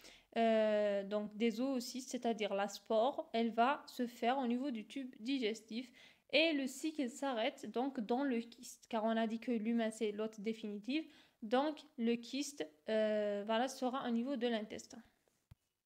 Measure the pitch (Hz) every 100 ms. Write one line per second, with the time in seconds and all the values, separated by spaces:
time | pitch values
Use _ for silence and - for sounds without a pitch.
0 | - - _ 226 226 220 214 208 208 202
1 | 196 208 208 208 233 214 262 254 233 247
2 | - 247 233 214 202 196 202 - - 226
3 | 247 294 320 233 233 226 240 294 - -
4 | 240 - 233 269 247 247 285 226 208 277
5 | 254 - 220 277 214 220 - 220 262 -
6 | - _ _ 277 330 285 262 - 311 311
7 | 247 - 277 233 247 - 214 233 277 269
8 | 202 247 285 233 233 - 247 - - 226
9 | 220 226 226 226 254 233 214 233 220 220
10 | 220 208 220 220 208 220 214 208 208 294
11 | 311 - - _ 214 247 302 302 - -
12 | 233 233 233 262 285 - 311 - - 220
13 | 214 214 208 202 208 226 262 - 254 262
14 | - 233 247 277 240 226 214 - - 226
15 | - _ _ _ _ - _ _